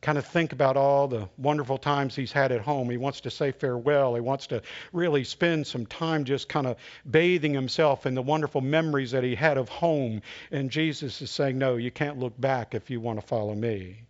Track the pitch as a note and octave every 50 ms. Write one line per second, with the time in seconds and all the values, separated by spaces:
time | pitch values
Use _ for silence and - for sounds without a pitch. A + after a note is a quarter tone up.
0 | - D3+ D3+ C#3+ C3+ - - F3 E3 D3 - B2+ C#3+ C3+ C3 C#3+ C#3 C#3 C#3+ C#3
1 | C#3+ C#3 B2+ A2+ G#2 F#2+ _ - C3 C#3 D3 D3+ C#3+ A#2+ C3+ C3 - D3 C#3+ C#3+
2 | C#3 C3+ - - C3+ A2 - C#3+ C3+ C3 B2+ A#2 G#2 C#3+ D3 C#3 B2+ A#2+ A#2+ A#2+
3 | B2 C#3 C3+ - - B2+ - - D#3 C#3 C3 - - C#3 B2 B2 A#2 C3+ D3 C#3+
4 | C#3 C3 A#2+ A#2+ A#2 B2 C3+ C3 - - C#3 A2+ - - - - - - - F3
5 | E3+ F3 D3 C#3+ B2+ - - - F3+ E3+ E3+ D#3 C#3+ - - C3 A#2 G#2+ - -
6 | E3 D#3+ D#3+ D#3 C#3+ B2 C#3 C3 - - - D#3 C#3 B2+ A#2 - - - - -
7 | _ - A2 D#3 E3+ F3 F3+ F3 C#3+ D3+ D3 C#3 C3 B2+ - - E3 D3+ C#3 -
8 | - C#3+ B2+ C3 B2+ C3+ D3+ D#3 D3+ C#3+ - D3 C3 C3 D3 D#3+ E3 D#3+ D3 C#3
9 | C3+ A#2+ A#2+ C3+ B2+ B2+ B2 - D3 D#3+ D3 C3+ B2+ A2+ - - - E3+ D#3+ D3
10 | C3+ A#2 A2 G#2+ - - - - - - - C#3+ C3+ C3 A2 D3+ D#3 D#3+ D3 -
11 | - C3+ A2 - D3 B2+ - - D3 C#3 B2+ C3 C3+ C3+ B2+ A#2+ A#2 B2 - -
12 | D#3 D3 D3 C3+ B2+ B2 A2 B2 A#2+ C3+ C3+ B2+ A2+ - - A2 - - C3 A#2
13 | A2+ A#2+ A2+ G#2 - - - A#2 G#2+ G#2 G#2+ G#2+ A2 A#2 A2 G2 F#2 F2+ F#2 G#2+
14 | A#2 _